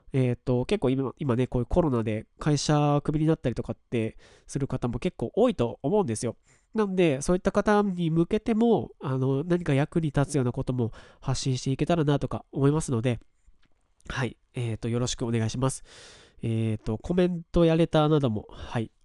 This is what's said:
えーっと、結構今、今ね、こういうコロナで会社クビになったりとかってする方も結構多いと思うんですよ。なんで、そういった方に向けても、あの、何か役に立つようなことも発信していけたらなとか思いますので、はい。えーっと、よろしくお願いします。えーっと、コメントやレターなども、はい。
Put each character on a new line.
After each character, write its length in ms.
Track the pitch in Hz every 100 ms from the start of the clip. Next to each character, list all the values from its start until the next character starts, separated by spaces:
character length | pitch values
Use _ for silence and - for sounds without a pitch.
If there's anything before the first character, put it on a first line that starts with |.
| -
え 200 | 135 127
ー 40 | 117
っ 20 |
と、 200 | - 123
結 160 | 127 208
構 100 | 127
今、 220 | 135 131 -
今 180 | 147 117
ね、 100 | 127
こ 120 | 127
う 40 |
い 20 |
う 20 | 120
コ 160 | 175
ロ 80 | 165
ナ 120 | 120
で 220 | 113 107 - _
会 200 | 156 147
社 420 | - 147 147 147
ク 100 | -
ビ 80 | 151
に 60 | 156
な 80 |
っ 20 | 160
た 120 | 131
り 60 |
と 80 | 113
か 100 | 120
っ 40 | 110
て 400 | _ 120 110 - - - -
す 120 | 139
る 100 | 135
方 180 | 127 123
も 100 | 120
結 180 | 180 -
構 160 | 117
多 140 | - 247
い 60 |
と 240 | 196 117 127
思 180 | 139 208
う 40 |
ん 20 | 156
で 80 | 107
す 80 |
よ。 120 | 120 - _ _ _
な 100 | 220
ん 120 | 208 185
で、 240 | 170 135
そ 120 | 147
う 40 | 180
い 20 |
っ 40 |
た 100 | 196
方 300 | 208 208 208
に 280 | 208 175 165
向 160 | 165 170
け 140 | 214
て 140 | -
も、 360 | 220 233 185 - -
あ 160 | 139 131
の、 280 | 131 135
何 200 | 175 175
か 100 | 170
役 260 | 135 147 175
に 80 | 160
立 240 | 143 139
つ 20 |
よ 80 | 143
う 20 |
な 80 | 123
こ 100 | 135
と 80 | 131
も 200 | 127 113 - - -
発 220 | - 123
信 140 | 139 127
し 60 |
て 80 | 135
い 60 | 135
け 100 | 147
た 100 | 170
ら 80 |
な 140 | 147 143
と 100 | 131
か 160 | 110 -
思 160 | 156 139
い 40 |
ま 80 | 156
す 100 | 151
の 100 | 117
で、 180 | 123 117 - _ _ - _ _ _ _ -
は 160 | 135
い。 120 | 123 - _
え 200 | - 117
ー 20 | 110
っ 20 |
と、 100 | 120
よ 100 | 120
ろ 80 | 123
し 100 | -
く 80 |
お 60 | 117
願 160 | 117 110
い 40 |
し 80 | 127
ま 120 | 131
す。 120 | - - - - - - -
え 320 | 117 113 113
ー 40 | 107
っ 40 |
と、 160 | - 110
コ 160 | -
メ 120 | 180 180
ン 160 | 170 -
ト 120 | -
や 100 | 165
レ 120 | 160 165
タ 180 | 156 151
ー 20 |
な 120 | 151
ど 80 | 135
も、 180 | 107 -
は 280 | - - 123
い。 120 | 110 _